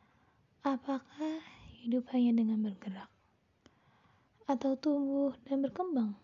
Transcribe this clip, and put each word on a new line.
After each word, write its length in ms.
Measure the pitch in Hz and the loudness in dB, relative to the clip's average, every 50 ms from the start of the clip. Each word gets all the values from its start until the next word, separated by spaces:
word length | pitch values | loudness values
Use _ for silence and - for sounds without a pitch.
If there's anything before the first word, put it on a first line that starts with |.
| _ _ _ _ _ _ _ _ _ _ _ _ - | _ _ _ _ _ _ _ _ _ _ _ _ -2
Apakah 800 | 277 269 247 - 277 269 262 - - - 285 302 311 320 320 311 - - - - - - - 247 | -2 -2 -2 -2 -4 -4 -4 -4 -8 -10 -6 -6 -4 -4 -6 -10 -14 -20 -20 -20 -20 -18 -10 -4
hidup 240 | 233 240 254 247 - - | -2 -2 -2 0 0 2
hanya 240 | 254 240 240 233 233 | 4 4 4 4 4
dengan 240 | 226 220 220 214 214 | 4 2 2 0 -2
bergerak? 480 | 208 196 - - 196 185 190 - - _ _ _ _ _ _ _ _ _ _ - - _ _ _ _ _ _ _ _ _ _ _ _ _ _ - - | -2 -4 -6 -8 -10 -10 -10 -12 -16 _ _ _ _ _ _ _ _ _ _ -20 -20 _ _ _ _ _ _ _ _ _ _ _ _ _ _ -4 -2
Atau 320 | 277 233 - 269 269 262 | -2 0 0 0 0 0
tumbuh 560 | - 302 285 285 277 277 277 277 285 277 254 - - | 2 2 2 2 2 2 2 2 2 0 0 -4 -6
dan 160 | - 269 277 | -2 -2 0
berkembang? 560 | 277 269 - - 359 370 320 254 220 208 202 - | 0 0 -2 -4 -4 0 0 0 0 0 -2 -6